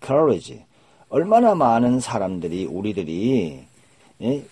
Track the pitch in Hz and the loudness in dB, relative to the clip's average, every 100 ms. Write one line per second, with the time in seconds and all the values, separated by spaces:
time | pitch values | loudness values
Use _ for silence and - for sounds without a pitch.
0 | - 139 156 92 - - _ _ _ _ | -2 2 2 0 -4 -20 _ _ _ _
1 | - 131 185 226 240 180 127 113 123 127 | -6 -2 4 4 4 4 4 4 2 0
2 | - 113 95 92 82 90 87 85 107 98 | -2 -4 -4 -4 -6 -6 -6 -6 -6 -6
3 | 80 85 117 127 82 67 - _ _ _ | -6 -2 0 0 -2 -8 -20 _ _ _
4 | _ - 117 143 - | _ -8 -4 -4 -6